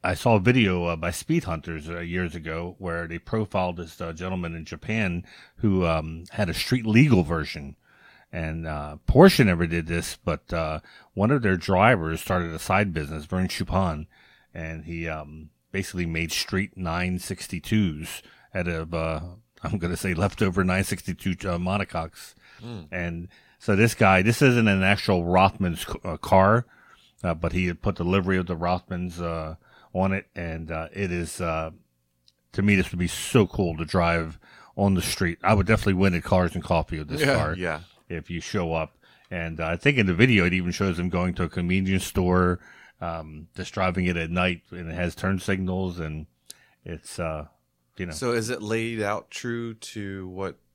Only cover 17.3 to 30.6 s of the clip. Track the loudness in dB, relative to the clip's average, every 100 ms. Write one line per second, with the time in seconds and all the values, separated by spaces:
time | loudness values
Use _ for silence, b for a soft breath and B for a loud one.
17.3 | -10 -8 -10 -2 0 2 -2 -10 -14 b
18.3 | b b -6 -4 -4 -4 -4 -2 -4 -8
19.3 | -16 _ _ -6 -4 -2 -2 -2 0 -2
20.3 | 0 0 2 2 2 0 -4 -6 -4 -4
21.3 | -4 -4 -2 -2 -2 -2 -4 -6 -10 -20
22.3 | _ B B -14 -14 -10 -6 -6 -6 -10
23.3 | b b b 0 4 4 6 6 6 4
24.3 | 6 6 6 4 4 4 2 2 2 4
25.3 | 6 6 4 -2 -2 -6 -8 -6 -8 4
26.3 | 6 8 6 2 b b b b b -4
27.3 | -2 -2 0 0 0 -4 -2 2 2 2
28.3 | 0 -2 -4 -2 -2 _ -8 -6 -6 -6
29.3 | -6 -8 -12 b b b -2 0 0 -4
30.3 | -10 -8 -8